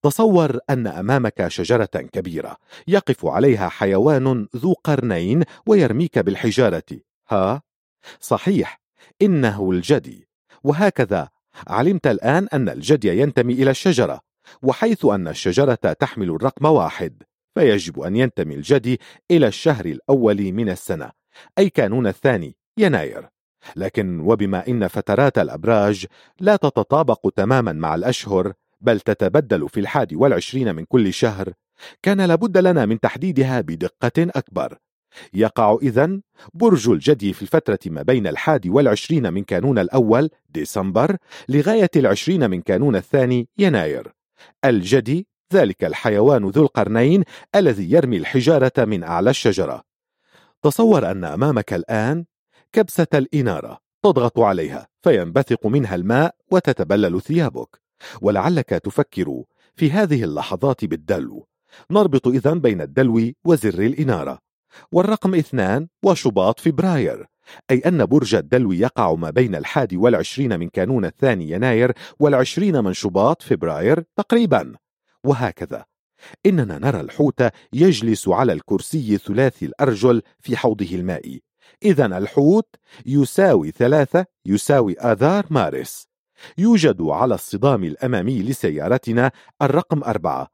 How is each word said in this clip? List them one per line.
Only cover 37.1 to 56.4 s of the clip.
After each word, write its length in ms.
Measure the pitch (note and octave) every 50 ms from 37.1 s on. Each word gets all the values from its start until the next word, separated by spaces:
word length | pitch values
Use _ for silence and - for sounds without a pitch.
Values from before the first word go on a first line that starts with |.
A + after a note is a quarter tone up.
| D3+ A#2+ G2+ G2
في 100 | F#2 -
الفترة 360 | G2+ - - D#3+ - - G#2 - -
ما 160 | E2+ D#2+ D2
بين 240 | C#2+ - C3 B2 G2+
الحادي 440 | F2 D2 - - D#3 D#3 B2+ F2+ F2+
والعشرين 640 | F#2+ C3+ C#3+ B2 G#2 - - - E3 D#3 A#2+ F#2
من 120 | E2+ G2 G2
كانون 340 | - G2+ F2 G2+ C#3 C3+ G#2+
الأول 520 | F2+ F2 - C3 A#2+ G#2 A2 B2 D3+ D#3 _ _ _ _
ديسمبر 680 | - D#2+ D2 - - G#2 F#2+ F#2+ F2 G#2+ C3 E3+ G3 F3+ _ _ - - - -
لغاية 420 | C3 D3 C#3+ F3+ A3 A3+ G3 F3 -
العشرين 540 | D#3 C3 G2+ G2+ - - D#3+ F#3 F3 C3+ G#2
من 120 | F#2 F2+
كانون 340 | - - F#2+ F#2 C3+ C#3+ A2+
الثاني 520 | F#2+ - _ - C#3 B2+ B2 B2+ B2 A#2 _ _ -
يناير. 540 | G3+ F#3 C#3+ G#2 E2 D#2 C#2 B1 - - _ _ _ _ _ _ - _ _ _ -
الجدي 600 | C3+ A#2+ G2+ F2+ F#2+ B2+ C3+ A2+ A2+ C#3+ F3 G3 _ _ _ _ _
ذلك 320 | F3 G3 C#3+ G2+ F2+ _ -
الحيوان 640 | E2 D2 - - A#2+ G#2 G2+ A2 C#3 C#3+ A#2+ G2+ F#2+
ذو 140 | F#2 D3
القرنين 600 | D#3 - _ A#2 G#2 F#2+ G#2+ A2+ B2 C#3 F3 G3+ F3 - - - - _ -
الذي 380 | G3+ G3 D3+ A2+ G2 F#2 E2
يرمي 240 | B2+ E3+ D3+ B2 A2+
الحجارة 680 | F2 D2+ - - C3 A#2+ C#3+ E3 C#3+ B2+ C3 _ - A#2+
من 180 | G#2+ G#2+ F2+
أعلى 280 | E2+ D#2+ E2+ E2+ F#2+ A#2+
الشجرة. 520 | C3 - - A#2 F#2+ G2 F2 C#2 B1+ - - _ _ _ _ _ _ _ _ _ _ _ _ _ _ _
تصور 480 | - D3+ C#3 - A3+ A3+ G#3 D3+ A2+ E2+
أن 140 | G2 F#2+ F2
أمامك 480 | D#2 D2+ F2+ B2+ D3+ C#3 A2+ G2+ -
الآن 520 | G2+ F2 E2+ - A2+ G#2+ G#2+ A#2+ D3 E3+ E3+ _ _ _ _ _ _ _ _ _
كبسة 340 | - A3+ G#3 - - - E3 - -
الإنارة، 640 | C#3+ C3 - - D3+ B2+ A2+ F2 D2+ - A1+ - - _ _ _ _
تضغط 360 | - G#3 D#3+ B2+ A#2+ A#2+ _ -
عليها 500 | A#2 G2+ F#2+ F2 D#2 C#2 C#2 D2 - _ _ _
فينبثق 640 | _ F3 C#3 G2+ F2 E2 E2+ C3+ C3 - A#2+ - -
منها 280 | G#2+ B2 D3 B2+ G2+ F#2
الماء 400 | F2+ F2 G2 A#2 C3 D#3 E3+ - _